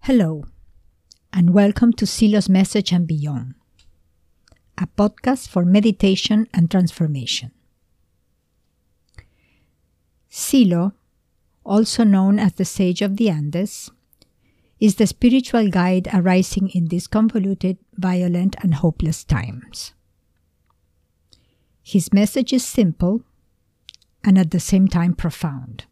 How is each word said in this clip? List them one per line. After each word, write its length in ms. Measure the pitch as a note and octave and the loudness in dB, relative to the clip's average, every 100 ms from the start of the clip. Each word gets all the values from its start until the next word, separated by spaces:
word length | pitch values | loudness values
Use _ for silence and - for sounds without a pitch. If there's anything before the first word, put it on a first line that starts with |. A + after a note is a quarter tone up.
| - | 2
Hello, 380 | C4 E3+ D#3 D3 - - _ _ _ _ _ _ | 2 2 -4 -12 -20 -20 _ _ _ _ _ _
and 200 | F#3 F3 | 0 4
welcome 380 | F3+ G3+ G#3 A#3 | 4 2 2 2
to 160 | A3+ G3+ | 2 -2
Silo's 400 | - A3 G#3 - | 2 2 2 2
Message 460 | F#3+ F#3+ G#3+ G3 | 2 2 0 0
and 120 | F3 E3 | 0 0
Beyond, 500 | D#3 D3 C#3 B2 - _ _ _ _ _ _ _ _ _ _ _ - | -4 -4 -6 -10 -16 _ _ _ _ _ _ _ _ _ _ _ -10
a 100 | F#3+ | -10
podcast 640 | - G#3 - - C4+ - | -2 -2 -2 -4 -4 -4
for 160 | - F3 | -2 2
meditation 840 | G3+ A3 G3+ G3 F#3+ - G#3+ A3 | 4 2 2 0 0 0 0 0
and 180 | - E3+ | 0 0
transformation. 800 | F#3+ F3 - D#3+ C#3+ A#2+ - A#2+ _ _ _ _ _ _ _ _ _ _ _ _ _ _ _ _ - - _ _ _ _ _ _ _ _ _ _ | 2 0 -2 -4 -4 -6 -8 -10 _ _ _ _ _ _ _ _ _ _ _ _ _ _ _ _ -20 -20 _ _ _ _ _ _ _ _ _ _
Silo, 640 | - - F3+ G3+ F3 F#3 - _ _ _ _ _ _ - | -12 0 4 4 2 -2 -4 _ _ _ _ _ _ -4
also 400 | G3+ A3 - A3 | 0 0 2 2
known 340 | G3 F#3+ G#3 | 4 4 2
as 140 | G#3 | 0
the 100 | - | -2
Sage 380 | F#3 - F#3 F3+ | -6 -2 -2 0
of 160 | G3+ G3 | -4 -2
the 120 | A3+ | -2
Andes, 600 | D#3 D3 E3 G#3 - - _ _ _ _ _ _ _ _ _ | -2 -4 -4 -6 -8 -20 _ _ _ _ _ _ _ _ _
is 160 | G#3+ F#3+ | 0 2
the 120 | G#3+ | 0
spiritual 600 | - B3 B3+ B3+ A#3+ G#3+ | 2 2 2 0 0 0
guide 400 | F#3 F3+ F#3 F#3 | 0 0 0 0
arising 560 | G3 F3+ F#3 F#3 - F#3+ | 0 2 2 0 -2 -2
in 180 | - - | -2 -2
these 200 | F3 - | -4 -4
convoluted, 720 | G#3+ A3 A3 G3 F#3+ F#3 F#3 _ - | 0 0 0 -4 -2 -4 -4 _ -6
violent, 580 | F#3 F3+ F3+ F3 F#3 - | -2 0 0 0 -2 -2
and 120 | F#3+ D3+ | -2 0
hopeless 500 | E3+ - D#3 D#3+ - | 0 0 -4 -4 -2
times. 680 | - A2+ A2 - - - _ _ _ _ _ _ _ _ _ _ _ _ _ _ _ _ _ _ _ | -4 -4 -12 -16 -18 -18 _ _ _ _ _ _ _ _ _ _ _ _ _ _ _ _ _ _ _
His 300 | _ G3+ E3 | _ -2 0
message 400 | G3 G#3+ - B3 | 0 0 -2 -2
is 100 | C4 | -2
simple 600 | - - G3 D#3 F3+ A3 - _ _ _ _ _ _ - _ _ | -4 -2 -2 0 -2 -2 -6 _ _ _ _ _ _ -20 _ _
and 140 | - F#3+ | 2 2
at 140 | F3 | 2
the 100 | F3 | -2
same 260 | - F#3+ F#3+ | 0 2 2
time 280 | F3+ E3+ F3 | 2 0 -2
profound. 680 | E3+ - E3 C#3 B2+ G#2 - | -4 -6 -8 -8 -14 -18 -20